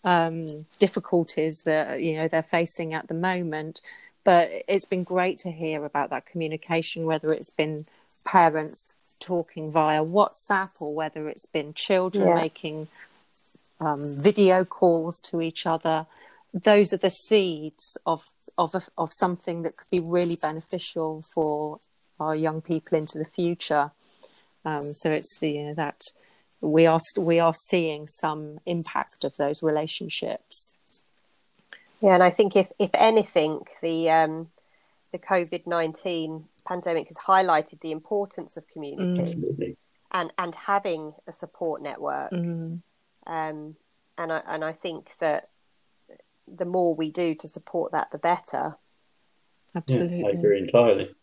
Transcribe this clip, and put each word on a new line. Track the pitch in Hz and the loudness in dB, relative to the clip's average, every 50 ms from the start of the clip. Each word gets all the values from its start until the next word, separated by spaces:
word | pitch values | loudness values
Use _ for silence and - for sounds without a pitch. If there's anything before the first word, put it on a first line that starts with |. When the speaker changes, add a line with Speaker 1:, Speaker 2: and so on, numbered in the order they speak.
| _ | _
Speaker 1:
um, | 185 180 170 165 165 165 165 165 156 151 151 156 _ _ - | 4 4 4 4 2 -2 -6 -8 -8 -10 -12 -14 _ _ 2
difficulties | 214 180 - 202 165 - - 175 165 - - - 156 160 156 - - | 2 2 2 -4 -4 2 2 2 2 2 -2 -2 -2 0 0 -2 0
that, | 165 156 156 151 117 135 135 | 2 0 0 0 -2 -4 -4
you | - 165 156 | -4 -4 -2
know, | 156 160 160 | -2 -2 0
they're | - 160 | 0 0
facing | 156 - - 170 170 165 - - 170 160 160 | -2 0 0 0 0 0 -2 -4 -6 -6 -6
at | 160 - - | -8 -8 -6
the | 160 | -6
moment. | 165 175 185 185 180 180 165 151 156 156 160 160 - _ - - - - - _ _ _ | -2 -2 -2 -2 -2 -4 -4 -6 -6 -8 -10 -12 -14 _ -18 -20 -20 -20 -20 _ _ _
But | - 180 175 170 - - 98 - - | 6 8 8 6 4 0 -10 -2 0
it's | 202 196 - | 0 0 0
been | - 196 185 180 | 0 -2 -4 -2
great | - 180 180 180 185 - - | -2 0 0 0 0 -2 -4
to | - 180 | -8 -10
hear | 165 156 170 160 156 151 147 | -8 -6 -6 -4 -4 -4 -6
about | 151 _ 147 139 - | -4 _ -2 -2 -2
that | 143 127 - | -4 -8 -8
communication, | - _ 175 165 156 156 156 - - 170 165 160 - - 170 165 | -8 _ -4 -4 -4 -4 -8 -6 -2 -2 -2 -2 -2 -6 -4 -2
whether | 160 160 156 - 156 156 | -2 -2 0 0 0 -2
it's | - 151 - | 0 -2 -8
been | - - 156 156 156 151 156 - _ _ _ _ - - - | -2 -2 -2 -2 -2 -8 -10 -14 _ _ _ _ -20 -14 -12
parents | - - 190 170 165 151 160 156 156 147 - - - - _ - - - _ | 2 4 6 6 6 4 2 -4 -2 -2 -2 -2 -2 -4 _ -20 -20 -20 _
talking | - - 180 175 165 _ - 170 156 156 | -8 -4 -2 -2 -2 _ -8 -10 -10 0
via | 151 165 156 156 156 156 | 2 2 4 4 4 2
WhatsApp | 156 160 170 208 208 - - - - - 208 190 190 185 _ - | 0 2 4 4 4 4 4 0 2 2 2 0 0 -4 _ -10
or | 165 151 147 | -8 -6 -4
whether | 156 156 156 _ 160 151 151 | -4 -6 -6 _ -8 -10 -10
it's | - - - | -10 -10 -14
been | - _ 156 143 147 156 | -6 _ -6 -4 -4 -8
children | - - - 202 185 185 185 175 202 196 180 | -10 0 2 2 2 2 2 0 2 4 4
Speaker 2:
Yeah. | 170 | 4
Speaker 1:
making, | 170 160 156 _ - - 165 151 156 156 - _ - - - _ _ _ _ _ - - - - - _ - _ _ | 4 2 -2 _ -8 -10 -8 -8 -8 -10 -12 _ -20 -20 -20 _ _ _ _ _ -20 -20 -20 -20 -20 _ -20 _ _
um, | 160 156 147 139 143 147 143 139 | -2 -2 -2 -2 -4 -8 -6 4
video | 143 202 202 202 202 185 185 185 185 | 4 4 6 8 6 6 8 6 4
calls | 180 - - - 180 170 165 160 170 170 - - - | 0 0 2 4 4 4 4 0 -2 -4 -6 -6 -4
to | - 170 | -4 -4
each | 165 160 160 - - | -4 -4 -6 -6 -4
other. | 180 165 165 - 165 160 156 160 _ _ - - - - _ _ _ - | -2 -2 0 0 0 0 0 -2 _ _ -20 -20 -20 -20 _ _ _ -10
Those | 180 - 214 208 208 208 170 - | 0 4 6 8 8 6 4 2
are | 180 | 0
the | - 190 | 0 0
seeds | 175 - - - 220 214 190 180 165 151 151 156 151 _ - - - - _ | 0 0 0 2 4 4 4 2 -2 -6 -8 -12 -10 _ -8 -8 -8 -6 _
of, | - 165 160 - - - _ - - _ - | -4 -4 -4 -4 -18 -20 _ -20 -10 _ -2
of, | 175 160 - 190 - - _ - | -2 0 0 -6 -6 -6 _ -6
of | 165 160 | -4 -2
something | - - - 185 180 175 - - 170 170 165 | 0 0 0 0 0 -4 -6 -6 -6 -4 -6
that | 156 - | -8 -8
could | - - - | -8 -8 -2
be | - 180 | -2 -2
really | 165 165 170 180 180 175 170 - | 0 2 0 0 2 0 -2 -2
beneficial | - 156 156 160 - - - 175 - - - 170 160 156 156 156 160 - - | -4 -4 -4 -6 -8 -8 -8 -8 -8 -8 -6 -4 -4 -4 -6 -8 -12 -8 -2
for | 165 160 151 151 147 151 151 151 - - _ _ _ _ _ _ _ | -2 0 0 0 -4 -6 -8 -10 -12 -20 _ _ _ _ _ _ _
our | 156 156 156 | -4 -2 -2
young | 156 160 160 156 160 | 0 0 -2 -2 -4
people | 156 - - 220 - - - 160 | -6 -4 -4 -4 -2 0 -2 0
into | 156 151 - - | 0 -2 -6 -8
the | 160 | -8
future. | - _ - 175 170 175 175 - - 156 147 143 147 _ _ _ _ _ _ _ - _ _ _ _ _ _ _ | -8 _ -2 -2 -2 -2 -4 -4 0 0 0 0 0 _ _ _ _ _ _ _ -20 _ _ _ _ _ _ _
Um, | 160 156 147 143 147 151 | -6 -4 -4 -4 -6 -6
so | - - 165 | -4 -2 -2
it's, | 156 147 - - - - | -2 0 0 -2 -2 -2
you | - 156 147 147 147 | -2 -4 -4 -4 -6
know, | 147 151 | -8 -6
that | 156 156 147 - _ - - _ _ _ _ _ _ _ _ _ _ | -6 -6 -6 -6 _ -10 -12 _ _ _ _ _ _ _ _ _ _
we | - 156 151 160 165 | -4 2 6 8 8
are | 165 160 165 | 8 8 4
st-, | 165 - - 208 185 | 2 0 0 -2 0
we | 165 170 165 | 2 4 4
are | 170 165 160 | 4 4 4
seeing | - - - - 180 165 160 151 147 151 151 | 2 0 2 2 0 0 0 -4 -6 -8 -8
some | - - - 156 151 156 156 151 151 156 _ | -8 -4 -2 -4 -4 -4 -8 -12 -14 -12 _
impact | - 175 170 160 - - 139 139 - - _ - | -4 -4 -4 -4 -4 -4 -6 -6 -6 -10 _ -8
of | 139 - | -8 -4
those | - 147 143 151 - | -2 -2 -2 -2 -2
relationships. | - 160 151 151 151 156 - - - 156 - - - - - - _ _ - - - - - _ _ _ - - _ _ _ _ _ _ _ _ _ _ _ _ _ _ - - _ _ _ _ | -2 0 0 0 -2 -4 -8 -10 -10 -8 -8 -8 -6 -6 -8 -8 _ _ -8 -8 -8 -8 -10 _ _ _ -20 -20 _ _ _ _ _ _ _ _ _ _ _ _ _ _ -20 -20 _ _ _ _
Speaker 2:
Yeah, | 220 202 185 | 6 8 8
and | 180 185 | 10 8
I | 180 | 6
think | 175 - 214 196 - | 6 6 2 4 6
if, | 202 185 - - _ | 4 2 2 0 _
if | 208 190 - | -4 0 4
anything, | - - 220 226 220 208 - - 180 151 156 156 - - - - - | 4 6 6 6 4 2 4 2 2 2 2 -2 -4 -8 -14 -18 -8
the, | - 165 165 165 165 165 | -4 -4 -2 0 2 4
um, | 160 160 160 156 160 160 165 160 _ _ _ _ _ _ _ _ _ _ _ _ | 4 4 4 2 0 -6 -10 -12 _ _ _ _ _ _ _ _ _ _ _ _
the | - 180 | -14 -12
covid | - - 196 185 175 160 - 175 _ 175 | -4 0 0 0 0 -2 -6 -10 _ -4
nineteen | 175 170 165 160 160 - - 190 175 165 160 156 160 160 156 _ _ _ - - | -2 -2 -2 -2 -4 -6 -6 -6 -4 -4 -4 -6 -8 -12 -14 _ _ _ -10 -8
pandemic | 185 175 170 180 170 165 - - | -8 -6 -4 -2 -2 -2 -4 -6
has | 160 - | -14 -12
highlighted | - - 190 190 190 180 165 156 156 - - 156 | 0 2 4 4 4 4 2 2 2 -2 -10 -14
the | - 160 | -10 -8
importance | 156 156 156 - 214 202 202 190 - - 165 - - - | -8 -8 -8 -4 -4 -4 -4 -4 -8 -14 -14 -12 -14 -18
of | 160 _ | -18 _
community | _ 165 151 143 139 - 185 180 180 180 | _ -12 -12 -10 -6 -4 -2 -2 -2 -2
Speaker 1:
Mm. | |
Speaker 3:
Absolutely. | 175 170 170 165 156 - - 139 - - - _ _ _ _ _ _ _ | -2 -4 -4 -6 -6 -6 -6 -6 -6 -8 -10 _ _ _ _ _ _ _
Speaker 2:
and, | - 185 170 160 - - | -6 -6 -6 -6 -6 -8
and | 185 175 165 | -8 -8 -8
having | - - - 202 202 196 202 170 156 156 151 151 - _ - | -12 -4 -2 -2 -2 0 -2 -6 -6 -8 -12 -14 -16 _ -20
a | 165 | -18
support | - - 165 _ - 180 165 156 - | -16 -18 -18 _ -8 -6 -6 -6 -6
network. | 143 147 - - - 147 143 139 139 - | -8 -10 -10 -6 -6 -4 -4 -4 -6 -4
Speaker 1:
Mm. | - 180 170 170 170 165 165 165 165 170 - _ _ _ _ _ _ _ _ | -4 -4 -4 -4 -6 -6 -8 -8 -10 -12 -14 _ _ _ _ _ _ _ _
Speaker 2:
Um, | - 165 160 156 156 156 151 151 151 156 _ _ _ _ _ _ _ _ - | -8 -6 -6 -6 -6 -8 -10 -12 -16 -18 _ _ _ _ _ _ _ _ -10
and | 170 165 165 | -6 -4 -4
I, | 156 - - | -4 -4 -6
and | - - 160 | -8 -6 -6
I | 156 160 | -6 -8
think | _ _ 190 165 156 - - - _ | _ _ -10 -10 -10 -14 -20 -10 _
that | 170 156 147 - - _ _ _ _ _ _ _ _ _ _ _ _ _ - _ _ _ _ _ _ - | -2 -2 -2 -2 -4 _ _ _ _ _ _ _ _ _ _ _ _ _ -20 _ _ _ _ _ _ -20
the | 185 175 185 | -10 -8 -8
more | 175 180 185 180 170 160 | -4 0 0 2 2 2
we | 151 160 156 | 0 -4 -4
do | 151 - 175 170 160 | -2 -2 -2 -2 -2
to | 156 - 160 | -4 -8 -16
support | - - _ - - 175 160 - - | -16 -16 _ -8 -4 -4 -4 -2 -2
that, | 156 - - | -4 -4 -4
the | - 151 | -8 -4
better. | - 170 175 175 - - - 135 139 156 156 _ _ _ _ _ _ _ _ _ _ _ _ _ _ _ _ _ _ _ - | 0 0 0 0 -2 -8 -6 -6 -6 -6 -10 _ _ _ _ _ _ _ _ _ _ _ _ _ _ _ _ _ _ _ -10
Speaker 1:
Absolutely. | 180 160 - 131 165 180 170 175 175 | -10 -2 0 0 0 0 0 -2 -2
Speaker 3:
Yeah, | 175 104 | -2 -2
I | |
agree | 98 - 170 104 101 98 | -2 2 4 4 4 4
entirely. | 92 90 - 120 120 117 101 95 92 90 - _ | 0 4 4 6 6 6 4 2 0 -6 -10 _